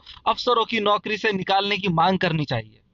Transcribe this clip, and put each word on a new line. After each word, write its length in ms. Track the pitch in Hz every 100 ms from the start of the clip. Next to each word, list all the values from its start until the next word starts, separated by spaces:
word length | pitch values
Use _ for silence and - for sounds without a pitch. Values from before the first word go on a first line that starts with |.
| - - -
अफसरों 360 | - 247 226
की 140 | 226 226
नौकरी 360 | 202 208 - 214
से 140 | 220
निकालने 440 | 190 180 196 202 202
की 100 | 196
मांग 300 | 165 180 185
करनी 260 | 175 160
चाहिए। 360 | 147 120 110 110 _